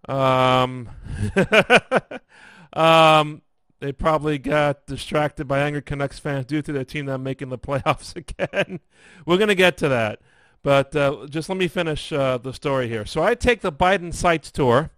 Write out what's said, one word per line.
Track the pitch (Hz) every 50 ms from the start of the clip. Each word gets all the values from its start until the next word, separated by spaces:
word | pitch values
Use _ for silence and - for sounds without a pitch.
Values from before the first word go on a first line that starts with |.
| _ -
Um, | 131 135 135 131 131 131 127 127 127 127 127 127 127 127 120 - - - - - - - 104 107 - 196 180 - - 220 180 - 240 226 -
<laughs> | _ - 220 - _ - 254 _ _ _ - - - - - 175 _ -
um, | - 160 165 165 165 160 156 156 156 151 151 151 151 _ _ _ _ _ _ _ _
they | - 139
probably | 131 _ - 160 156 151 143 151 151 143
got | 123 - - 151 147 147 143 _ _ -
distracted | 135 127 - - - 151 151 151 - - 151 127
by | 139 139
angry | 139 147 147 147
Canucks | 143 - 151 139 139 135 - -
fans | - 156 143 139 131
due | 117 143 156
to | 147 -
their | 151 139 131
team | - - 151 143 139
not | 135 131
making | 131 135 135 - 143 131
the | 127 120
playoffs | - - 143 131 135 156 139 - - - -
<laughs> | 185 147 - - - - -
again. | - - - - 190 165 _ _ _ _ _ - - - -
We're | 151 170 185
gonna | 214 208 208
get | 180 185 180 - -
to | - 147
that. | 131 120 113 104 110 - _ _ _ _ _ _ _ _ _
But, | 143 139 139 139 139 -
uh, | 151 143 139 147 104 113 147
just | 139 160 151 -
let | 190 190
me | 185 175
finish, | - 185 175 160 151 143 - -
uh, | 165 147 135 131 127 123
the | 117 135 123
story | - - 151 139 131 127 117
here. | 117 113 104
So | - - 160
I | 160 202 240
take | 226 - 247 240 -
the | - 190
Bite | 156 139 185 180 196 196
and | 170 175 156
Sights | - - 180 170 160 - -
tour | _ - 147 123 117 131 160 151 _